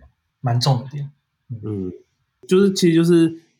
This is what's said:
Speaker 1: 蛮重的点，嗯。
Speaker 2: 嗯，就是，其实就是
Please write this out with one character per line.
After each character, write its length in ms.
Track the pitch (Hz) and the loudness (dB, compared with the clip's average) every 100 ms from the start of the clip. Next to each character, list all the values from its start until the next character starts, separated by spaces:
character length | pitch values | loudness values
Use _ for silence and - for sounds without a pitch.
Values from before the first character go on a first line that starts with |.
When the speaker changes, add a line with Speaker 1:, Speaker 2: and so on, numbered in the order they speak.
| - _ _ _ | -20 _ _ _
Speaker 1:
蛮 180 | 127 120 | -4 -2
重 220 | 139 123 | 0 -2
的 100 | - | -4
点， 220 | 143 143 - _ _ - | -12 -14 -16 _ _ -18
嗯。 100 | 113 107 | -14 -10
Speaker 2:
嗯， 260 | 101 92 - _ _ _ _ - | -8 -8 -12 _ _ _ _ 0
就 120 | 185 | 2
是， 120 | 202 | 2
其 160 | 190 175 | 2 2
实 80 | 160 | 2
就 80 | |
是 380 | 170 170 165 - _ | 4 4 2 -2 _